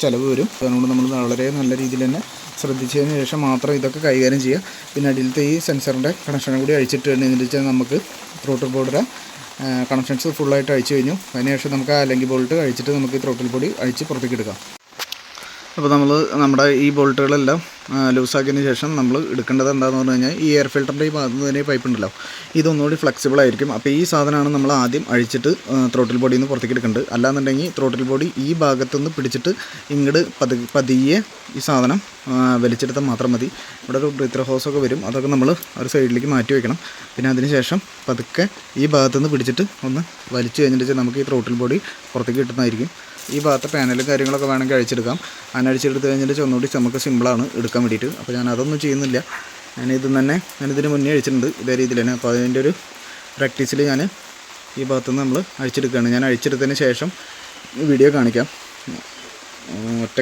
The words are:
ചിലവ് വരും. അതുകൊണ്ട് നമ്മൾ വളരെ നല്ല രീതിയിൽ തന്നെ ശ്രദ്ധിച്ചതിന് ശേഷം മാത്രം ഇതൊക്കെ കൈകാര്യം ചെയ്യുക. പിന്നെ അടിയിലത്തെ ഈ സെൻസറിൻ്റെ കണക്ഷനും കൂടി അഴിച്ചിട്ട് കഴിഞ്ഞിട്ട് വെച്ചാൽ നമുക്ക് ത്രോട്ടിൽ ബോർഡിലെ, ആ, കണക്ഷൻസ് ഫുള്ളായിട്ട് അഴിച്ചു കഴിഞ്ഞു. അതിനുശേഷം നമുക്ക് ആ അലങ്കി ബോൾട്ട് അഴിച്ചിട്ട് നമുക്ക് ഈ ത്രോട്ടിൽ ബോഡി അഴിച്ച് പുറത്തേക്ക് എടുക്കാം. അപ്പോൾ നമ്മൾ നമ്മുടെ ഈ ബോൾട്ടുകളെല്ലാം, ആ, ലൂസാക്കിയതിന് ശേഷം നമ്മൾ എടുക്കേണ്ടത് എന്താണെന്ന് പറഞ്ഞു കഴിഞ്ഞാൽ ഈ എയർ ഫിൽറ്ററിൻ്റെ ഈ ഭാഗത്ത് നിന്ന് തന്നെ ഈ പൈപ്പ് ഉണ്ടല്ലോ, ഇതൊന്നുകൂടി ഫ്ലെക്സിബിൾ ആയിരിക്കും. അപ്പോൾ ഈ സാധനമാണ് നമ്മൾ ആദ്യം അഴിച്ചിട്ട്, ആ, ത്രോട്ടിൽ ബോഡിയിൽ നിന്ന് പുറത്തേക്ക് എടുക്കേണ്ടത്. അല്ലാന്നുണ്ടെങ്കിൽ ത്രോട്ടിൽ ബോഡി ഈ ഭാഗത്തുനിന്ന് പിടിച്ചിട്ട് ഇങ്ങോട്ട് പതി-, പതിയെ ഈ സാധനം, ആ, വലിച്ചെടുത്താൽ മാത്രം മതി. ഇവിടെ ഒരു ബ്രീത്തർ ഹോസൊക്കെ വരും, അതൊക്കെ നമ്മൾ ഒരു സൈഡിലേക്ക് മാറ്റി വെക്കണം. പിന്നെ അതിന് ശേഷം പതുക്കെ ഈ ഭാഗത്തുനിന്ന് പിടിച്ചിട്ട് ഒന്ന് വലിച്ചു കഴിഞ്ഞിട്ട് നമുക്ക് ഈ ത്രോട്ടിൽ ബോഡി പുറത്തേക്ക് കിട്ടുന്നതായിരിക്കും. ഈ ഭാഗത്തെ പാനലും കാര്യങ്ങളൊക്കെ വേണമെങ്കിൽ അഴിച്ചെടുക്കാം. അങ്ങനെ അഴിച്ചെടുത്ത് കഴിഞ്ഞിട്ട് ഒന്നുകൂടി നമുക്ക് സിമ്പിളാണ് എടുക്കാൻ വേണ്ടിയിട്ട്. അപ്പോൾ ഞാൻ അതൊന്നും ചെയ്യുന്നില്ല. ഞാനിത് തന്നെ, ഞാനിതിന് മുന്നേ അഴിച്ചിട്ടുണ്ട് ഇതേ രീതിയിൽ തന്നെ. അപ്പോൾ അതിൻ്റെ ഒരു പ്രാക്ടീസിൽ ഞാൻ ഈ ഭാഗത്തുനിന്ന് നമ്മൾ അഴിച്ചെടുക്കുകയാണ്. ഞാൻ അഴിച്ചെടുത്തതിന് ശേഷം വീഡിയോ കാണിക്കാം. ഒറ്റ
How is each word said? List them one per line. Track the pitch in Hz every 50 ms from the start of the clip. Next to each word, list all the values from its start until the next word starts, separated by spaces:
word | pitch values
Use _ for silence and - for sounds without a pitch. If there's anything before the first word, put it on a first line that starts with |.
| -
ചിലവ് | 139 120 120 131 135
വരും. | 131 127 170 220 - -
അതുകൊണ്ട് | 131 127 123 123 127 127
നമ്മൾ | 127 127 127 131
വളരെ | 135 127 123 117 120 120 127 135 143
നല്ല | 143 135 127 127 127
രീതിയിൽ | 135 127 127 127 131
തന്നെ | 127 139 180 - - - - - - - -
ശ്രദ്ധിച്ചതിന് | - 139 135 131 131 123 131 147 139 151 151 143
ശേഷം | 135 127 165 156 147
മാത്രം | 135 131 123 - 147 147 139
ഇതൊക്കെ | 127 135 135 151 156
കൈകാര്യം | 151 131 131 131 127 135 139 127
ചെയ്യുക. | 127 143 185 190 - - - - - -
പിന്നെ | 143 143 139
അടിയിലത്തെ | 131 131 131 127 127 151 143 143
ഈ | 156 170 -
സെൻസറിൻ്റെ | - 151 139 - 143 131 131 131 151 180 - -
കണക്ഷനും | - 143 135 - 143 131 131 135
കൂടി | 143 151 143
അഴിച്ചിട്ട് | 131 - - 123 - 147
കഴിഞ്ഞിട്ട് | 135 127 135 131 131 127 127
വെച്ചാൽ | 123 143 139 135 135
നമുക്ക് | 127 127 127 120 139 175 - - - - - - - -
ത്രോട്ടിൽ | - 143 135 123 139 127 127
ബോർഡിലെ, | 135 131 127 131 165 247 - - - - - - - - - - - 135
ആ, | 135 131 127 127 -
കണക്ഷൻസ് | 135 131 127 131 139 127 - 165 147 -
ഫുള്ളായിട്ട് | 151 139 139 139 135 147 143
അഴിച്ചു | 131 123 - 143
കഴിഞ്ഞു. | 135 127 135 180 190 - - -
അതിനുശേഷം | - 127 135 139 131 - 151 139
നമുക്ക് | 135 131 135 147 143
ആ | 143
അലങ്കി | 131 131 127 131 127 131
ബോൾട്ട് | 131 127 123 156 165 156
അഴിച്ചിട്ട് | 131 120 120 123 139 143 143
നമുക്ക് | 135 127 131 131
ഈ | 131
ത്രോട്ടിൽ | 139 123 120 127 120 120
ബോഡി | 127 139 190 220 - -
അഴിച്ച് | 127 123 - 156 -
പുറത്തേക്ക് | 156 127 127 120 127 123
എടുക്കാം. | 104 107 98 - - - - - _ - - - - - - - - - - - - - - - - - -
അപ്പോൾ | - 147 139
നമ്മൾ | 147 143 143 139 147 156 151 - - 143
നമ്മുടെ | 143 139 139 131 143 143 143 131 143
ഈ | 143 143
ബോൾട്ടുകളെല്ലാം, | 143 139 139 127 135 139 139 143 147 135 131 151 165 165 - - - - - 135
ആ, | 135 135 131 127
ലൂസാക്കിയതിന് | 127 127 123 - 143 135 139 139 139 139 139
ശേഷം | 123 - 151 151 156
നമ്മൾ | 143 127 123 127 147 160 - -
എടുക്കേണ്ടത് | 131 113 127 127 135 131 135 139
എന്താണെന്ന് | 135 131 131 131 131
പറഞ്ഞു | 131 131 127
കഴിഞ്ഞാൽ | 123 127 135 170 - 156
ഈ | 156 147
എയർ | 143 135 135 -
ഫിൽറ്ററിൻ്റെ | 143 135 131 139 143 156 156
ഈ | 151
ഭാഗത്ത് | 151 139 127 117
നിന്ന് | 135 143 139
തന്നെ | 135 143 143
ഈ | 147
പൈപ്പ് | 139 123 - 127
ഉണ്ടല്ലോ, | 120 104 101 95 - - - - - - - - - 165
ഇതൊന്നുകൂടി | 151 165 156 147 143 151 156 151 -
ഫ്ലെക്സിബിൾ | 143 123 - - 135 131 143 135
ആയിരിക്കും. | 127 110 107 147 147 113
അപ്പോൾ | 113 - 143 139 156
ഈ | 180 165
സാധനമാണ് | 170 151 143 143 147 147 143 147 147
നമ്മൾ | 139 135 135 143 131
ആദ്യം | 123 120 127 151 - - 123
അഴിച്ചിട്ട്, | 120 120 113 - 127 120 147 185 - - - 131
ആ, | 135 127 123 117
ത്രോട്ടിൽ | 127 123 113 120 123 127
ബോഡിയിൽ | 127 127 127
നിന്ന് | 135 139
പുറത്തേക്ക് | 139 123 120 117 127
എടുക്കേണ്ടത്. | 123 117 113 107 120 139 - 107
അല്ലാന്നുണ്ടെങ്കിൽ | 117 120 131 139 143 135 135 131 139 165 - -
ത്രോട്ടിൽ | - 139 131 120 123 131 127
ബോഡി | 135 135 151 175 - 135 135
ഈ | 147 170 165 156
ഭാഗത്തുനിന്ന് | 143 135 127 135 127 - 139 143 160 156
പിടിച്ചിട്ട് | - 131 131 120 135 123 175 202 - - - - - - - 147
ഇങ്ങോട്ട് | 143 139 139 135 165 175 - - -
പതി-, | 135 123 127 120 120 113 -
പതിയെ | 143 131 127 131 127 131 139 165 214 214 - - - - - -
ഈ | 135 - -
സാധനം, | 147 127 123 123 160 202 - - - - - 135
ആ, | 127 127 127 127 127 120 120
വലിച്ചെടുത്താൽ | 120 117 117 139 120 117 143 143 135
മാത്രം | 120 107 131 123 123
മതി. | 113 123 - - - - - - - -
ഇവിടെ | - 127 135
ഒരു | 147 147 143 131
ബ്രീത്തർ | 135 123 120 131 131 131
ഹോസൊക്കെ | 131 131 131 147 139 143 135
വരും, | 120 127 160 196 156
അതൊക്കെ | 135 135 131 139 143
നമ്മൾ | 135 127 139 175 170 - - - -
ഒരു | 123 123 -
സൈഡിലേക്ക് | 143 131 123 120 120 127 147 143
മാറ്റി | 127 117 127 139
വെക്കണം. | 135 117 113 143 170 - - - - - - -
പിന്നെ | - 123 131 131
അതിന് | 123 127 143 147
ശേഷം | 135 120 - 170 190 - - - - -
പതുക്കെ | - 127 117 117 - - - 180 202 - - - - - 135
ഈ | 139 151 147
ഭാഗത്തുനിന്ന് | 139 135 131 131 139 147 156 147
പിടിച്ചിട്ട് | 127 135 135 120 - 202 196 - - - 131
ഒന്ന് | 131 151 170 - - - - - 127
വലിച്ചു | 123 120 120 - - 147
കഴിഞ്ഞിട്ട് | 135 131 127 127 131 135 131 123
നമുക്ക് | 123 120 139 135
ഈ | 139
ത്രോട്ടിൽ | 139 123 110 - 123 120
ബോഡി | 123 123 - 202 - - - - - - -
പുറത്തേക്ക് | 127 120 123 120 135 135
കിട്ടുന്നതായിരിക്കും. | 123 120 127 127 120 113 110 127 175 - - - - - - - - 123
ഈ | 147 147
ഭാഗത്തെ | 156 139 127 - 143
പാനലും | 156 147 131 127 123 123 131 143
കാര്യങ്ങളൊക്കെ | 139 135 139 135 139 139 143 139
വേണമെങ്കിൽ | 135 131 131 131 139
അഴിച്ചെടുക്കാം. | 127 120 117 131 120 110 120 135 180 - - - - - -
അങ്ങനെ | - 127 127 131
അഴിച്ചെടുത്ത് | 131 131 135 143 131 135 135 139
കഴിഞ്ഞിട്ട് | 139 135 135 131 139 147 147
ഒന്നുകൂടി | 131 127 123 127 135 -
നമുക്ക് | 139 120 120 123 131 -
സിമ്പിളാണ് | 143 131 120 120 127 123 113 127 131 - -
എടുക്കാൻ | 117 113 - 120 123
വേണ്ടിയിട്ട്. | 113 110 104 120 139 175 -
അപ്പോൾ | - - 123
ഞാൻ | 123 123 123 120
അതൊന്നും | 117 131 147 151 147 151
ചെയ്യുന്നില്ല. | 147 135 139 139 135 123 123 - - - - - - - - - - -
ഞാനിത് | 127 123 123 131 131 131 135 135
തന്നെ, | 135 135 139 156 180 - - - -
ഞാനിതിന് | 139 139 139 139 147 147 147
മുന്നേ | 143 135 143 151
അഴിച്ചിട്ടുണ്ട് | 143 - 147 135 127 120 120 - - 110
ഇതേ | 127 127 123
രീതിയിൽ | 131 123 127 120
തന്നെ. | 113 123 127
അപ്പോൾ | 120 - 120
അതിൻ്റെ | 120 123 123 123 127 131 131
ഒരു | 151 180 - - - - - - - - - - - -
പ്രാക്ടീസിൽ | - 139 131 - - 135 - - 139 143 143
ഞാൻ | 135 131 170 196 - - - - - - - - - - - - - 139
ഈ | 135 131
ഭാഗത്തുനിന്ന് | 135 127 120 135 127 139 139
നമ്മൾ | 131 127 156 185 - - -
അഴിച്ചെടുക്കുകയാണ്. | 135 127 - 143 135 123 127 123 117 120 120
ഞാൻ | 123 135 131
അഴിച്ചെടുത്തതിന് | 123 120 - 143 139 127 139 135 139 - 151
ശേഷം | 127 120 - 147 185 - - - - - - - - - - - - - 120 156 151
വീഡിയോ | 139 127 135 147 143
കാണിക്കാം. | 143 120 117 110 120 135 - - - - - - - - - - - - - - - - - - - - - - - - - 78 104 110 113 117 117 117
ഒറ്റ | 107 - -